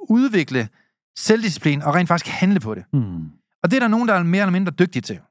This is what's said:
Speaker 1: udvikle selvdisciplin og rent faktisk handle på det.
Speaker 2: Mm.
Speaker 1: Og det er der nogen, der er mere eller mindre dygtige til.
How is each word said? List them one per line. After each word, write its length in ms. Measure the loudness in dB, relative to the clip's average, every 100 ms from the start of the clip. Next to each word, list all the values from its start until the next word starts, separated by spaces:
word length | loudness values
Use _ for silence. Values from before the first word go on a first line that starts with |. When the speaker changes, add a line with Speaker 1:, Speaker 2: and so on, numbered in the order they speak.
| 0
Speaker 1:
udvikle 580 | 2 2 0 0 -2 -4 -10 _ _ _ -4
selvdisciplin 640 | 2 2 0 -2 0 0
og 140 | 0 0
rent 120 | 2
faktisk 240 | 0 -2
handle 280 | -2 2 2
på 160 | -2 -8
det. 80 | -2
Speaker 2:
Mm. 320 | -2 -2 -6 -10 -16 _ _
Speaker 1:
Og 80 | 0
det 20 |
er 60 | 2
der 80 | 2
nogen, 200 | 2 2
der 60 |
er 100 | 2
mere 180 | 2 2
eller 100 | 2
mindre 200 | 0 -2
dygtige 300 | 0 0 0
til. 180 | -8 -12 -16